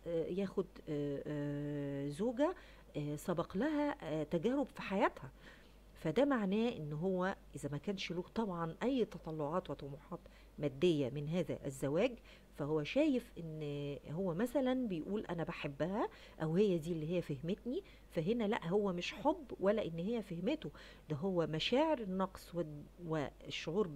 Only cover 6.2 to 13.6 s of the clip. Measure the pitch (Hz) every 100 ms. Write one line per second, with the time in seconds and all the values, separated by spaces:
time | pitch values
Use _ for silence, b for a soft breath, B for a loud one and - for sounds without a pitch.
6.2 | 285 254 196 208 240 - 151 151 190 185
7.2 | 185 - - 143 139 143 - 190 - 175
8.2 | 180 - 220 170 165 160 233 269 208 170
9.2 | 165 156 143 180 180 139 139 147 - 170
10.2 | - B B B 147 131 180 151 127 143
11.2 | 147 175 160 127 143 135 139 156 254 226
12.2 | B B B - 143 156 147 262 311 247
13.2 | - - 165 156